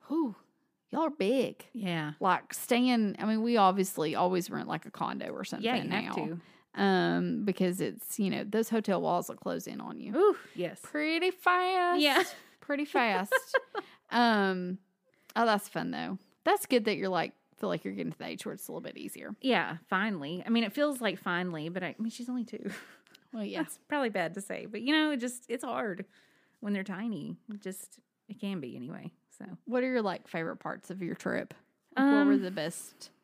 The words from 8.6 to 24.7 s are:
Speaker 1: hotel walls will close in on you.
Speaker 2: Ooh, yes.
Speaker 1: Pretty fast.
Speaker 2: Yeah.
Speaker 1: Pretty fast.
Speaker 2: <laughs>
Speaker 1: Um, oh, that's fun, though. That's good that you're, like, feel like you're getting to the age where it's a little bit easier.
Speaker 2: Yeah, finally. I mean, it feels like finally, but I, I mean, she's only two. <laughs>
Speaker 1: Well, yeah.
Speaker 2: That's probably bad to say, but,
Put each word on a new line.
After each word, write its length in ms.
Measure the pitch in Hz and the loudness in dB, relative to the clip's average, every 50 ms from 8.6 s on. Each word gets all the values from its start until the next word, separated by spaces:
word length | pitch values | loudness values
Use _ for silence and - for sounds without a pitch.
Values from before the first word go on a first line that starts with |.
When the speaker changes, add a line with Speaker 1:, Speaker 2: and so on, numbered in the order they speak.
| 226 - | 0 2
Speaker 1:
hotel 300 | 226 226 214 - 196 175 | 0 -2 0 2 0 2
walls 280 | 175 165 175 175 175 - | 2 2 0 0 -2 -4
will 60 | - | -10
close 300 | - - 190 170 170 - | -8 -6 -6 -6 -4 -6
in 120 | - - - | -8 -10 -10
on 220 | - - 165 - | -10 -10 -10 -10
you. 120 | - - 208 | -10 -4 2
Speaker 2:
Ooh, 200 | 285 381 427 359 - - - - | 6 6 6 6 4 -4 -14 -8
yes. 240 | - 175 160 - - - | -6 -6 -6 -6 -10 -16
Speaker 1:
Pretty 480 | - - 302 302 311 320 330 349 370 | -8 -4 -2 0 0 0 2 0 0
fast. 720 | 359 - - 359 359 359 370 370 381 370 359 349 302 285 | -2 2 2 4 4 4 4 2 2 2 4 4 4 4
Speaker 2:
Yeah. 220 | 294 294 277 320 370 - - - - - _ _ | 4 4 4 4 2 2 -4 -16 -18 -20 _ _
Speaker 1:
Pretty 240 | - - 285 277 294 | -6 -4 -4 -4 -4
fast. 460 | 285 - 277 247 226 196 180 190 202 523 | 0 2 2 4 4 2 0 0 2 2
Speaker 2:
<laughs> 760 | 508 - - - 539 539 - _ 427 - - - _ _ _ - | 0 0 2 -2 -2 -2 0 _ -8 -8 -8 -20 _ _ _ 4
Speaker 1:
Um, 640 | 233 240 233 220 208 196 190 190 185 180 180 185 185 _ _ _ _ _ _ _ _ _ _ - | 4 6 6 6 6 4 4 2 0 -2 -4 -4 -6 _ _ _ _ _ _ _ _ _ _ 0
oh, 100 | 220 233 | 2 4
that's 240 | 226 214 202 - - | 4 4 2 0 -2
fun, 220 | - 170 165 - | -6 -4 -4 -4
though. 260 | 165 151 165 165 190 190 _ _ _ _ _ | -4 -4 -4 -4 -6 -8 _ _ _ _ _
That's 220 | 311 381 403 - | 2 2 2 4
good 200 | - 262 240 214 | 4 4 4 4
that 120 | 226 202 | 2 0
you're, 120 | - 196 190 | 0 0 0
like, 240 | 185 170 160 - - _ _ _ _ | 0 0 0 -2 -4 _ _ _ _
feel 120 | _ - 196 | _ -2 -2
like 160 | 175 165 - | -2 -2 -2
you're 80 | 196 196 | -6 -6
getting 180 | 196 - 165 | -4 -4 -4
to 60 | 160 | -6
the 80 | _ - | _ -10
age 200 | - - 185 - | -10 -10 -8 -8
where 80 | 214 - | -10 -10
it's 140 | - - | -10 -12
a 40 | - | -10
little 100 | 156 165 | -10 -10
bit 160 | - - - | -10 -10 -12
easier. 380 | - - - - - - - 208 _ | -10 -12 -12 -12 -12 -12 -12 -12 _
Speaker 2:
Yeah, 360 | - 262 240 185 156 98 151 170 _ | 0 2 2 2 2 -2 -6 -10 _
finally. 560 | _ 202 190 202 220 202 170 139 143 170 180 - | _ -2 0 0 0 -2 -4 -6 -6 -6 -6 -2
I 40 | - | 0
mean, 140 | 226 233 233 | 2 2 2
it 100 | 202 - | 0 0
feels 260 | - 294 294 285 247 | 0 0 0 0 -2
like 180 | 240 208 196 196 | -2 -2 -4 -2
finally, 500 | - 190 175 175 180 180 170 156 151 165 | -4 -2 -2 -2 -2 -2 -4 -6 -6 -6
but 140 | 175 185 180 | -6 -4 -6
I, 40 | |
I 80 | 165 - - | -6 -6 -4
mean, 100 | 220 226 | -6 -6
she's 180 | - - 240 240 | -6 -8 -8 -6
only 140 | 247 254 226 | -4 -4 -4
two. 260 | - - - - 202 196 | -6 -8 -8 -8 -8 -8
<laughs> 60 | - - - - - _ _ - - _ _ - | -8 -14 -18 -20 -20 _ _ -20 -20 _ _ -8
Speaker 1:
Well, 120 | 226 208 | -6 -6
yeah. 160 | 208 - - 311 | -6 -4 -4 -4
Speaker 2:
That's 160 | - - - _ | -6 -6 -18 _
probably 220 | _ 302 294 269 226 | _ -2 0 0 0
bad 240 | 208 196 170 160 170 | 0 0 -2 -2 -4
to 80 | 202 | -8
say, 240 | 190 - 185 - - | -8 -8 -8 -8 -8
but, 120 | 202 | -8